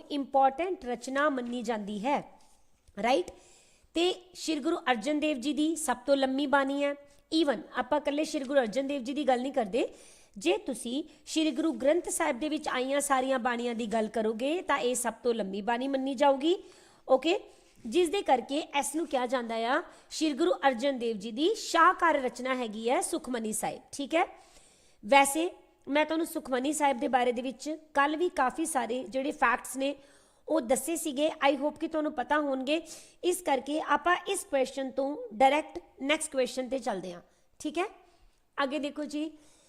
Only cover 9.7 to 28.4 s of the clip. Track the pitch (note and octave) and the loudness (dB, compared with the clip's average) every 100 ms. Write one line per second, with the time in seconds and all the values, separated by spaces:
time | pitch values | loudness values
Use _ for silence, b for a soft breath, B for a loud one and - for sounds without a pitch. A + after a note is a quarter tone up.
9.7 | A3 F#4 B B B B - B3+ G4+ G#4 | 0 -2 B B B B -4 0 0 -2
10.7 | B3 A#3 C4 D#4 B - D#4+ D#4 B3+ D#4+ | -6 -6 -6 -8 B -6 0 0 2 -2
11.7 | A#3+ C4 E4+ F4 - D#4+ B3 D4+ D4+ - | 2 2 2 0 -2 -2 -2 -4 -4 -2
12.7 | B3+ B3+ C#4+ C#4 C4+ C4 C4 A#3+ A#3+ A#3+ | -2 0 0 2 2 2 0 0 -2 -4
13.7 | A#3 A3+ A3+ A3 A3+ A3 A3 C4+ F4 - | -4 -2 -2 0 0 -2 0 -2 -2 0
14.7 | C#4+ B3 B3 A#3 A3 B3 A#3 G3 G3 G#3 | 0 0 0 -2 -2 -2 -2 -2 -4 -2
15.7 | A#3+ C4+ C4+ C4 B3+ C#4+ C4+ D4+ F#4+ B | -2 -2 -2 -2 4 4 6 2 0 B
16.7 | B B B - C4 D4+ G4+ - B B | B B B 2 2 4 0 -2 B B
17.7 | B A#3 C4+ F4 G4 F4+ C4 A3+ C#4 - | B -2 2 2 2 2 2 2 -4 -2
18.7 | C#4+ C4+ D#4 E4+ C4+ B3 B3+ A#3 A3+ A3+ | -2 -2 -2 -2 -2 0 -2 -2 -2 0
19.7 | C#4+ F4 B B - D#4 B3+ E4+ - C#4 | 0 -2 B B -2 -2 2 2 2 2
20.7 | B3 C#4 C4 A#3 A3 G#3 A3 E4 A4 - | 2 0 0 -2 -4 -6 0 0 0 0
21.7 | E4 E4 F#4 E4+ D4+ B3+ A#3+ B3+ C4 A#3 | 6 6 6 4 2 0 -4 -2 -2 -4
22.7 | G#3 A3+ D4 F#4 E4 - B3 A3 G#3+ F3+ | -4 0 0 0 -4 -4 -4 -4 -4 -4
23.7 | - - - C#4 D#4+ F#4+ b b b b | -6 -10 -10 -2 0 0 b b b b
24.7 | b b b G#3 C#4 C#4 D#4+ F4 - - | b b b 4 6 6 2 -2 -4 -18
25.7 | _ - C#4+ D#4 D#4+ D#4+ D4+ B3 B3+ C4+ | _ -2 0 2 0 -2 -6 -4 -2 0
26.7 | D4 C#4+ B3+ G#3 B3 B3 A#3+ B3+ B3+ D4 | 2 2 2 0 2 2 0 -4 -6 -8
27.7 | D#4 - - C#4+ D4+ F4+ - | -8 -4 2 2 2 -2 0